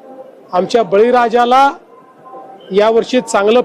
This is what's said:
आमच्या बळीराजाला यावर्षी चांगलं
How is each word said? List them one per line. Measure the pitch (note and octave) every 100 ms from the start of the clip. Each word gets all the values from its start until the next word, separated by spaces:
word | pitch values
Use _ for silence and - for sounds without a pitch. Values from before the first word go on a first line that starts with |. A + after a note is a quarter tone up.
| - - - - -
आमच्या | F3+ F#3 A#3
बळीराजाला | G3 G3 A#3 B3 A#3+ A#3 A#3+ B3+ C#4 - - - - - - - - - -
यावर्षी | F#3+ G#3+ A3+ - B3+
चांगलं | B3 G#3+ G3+ A#3+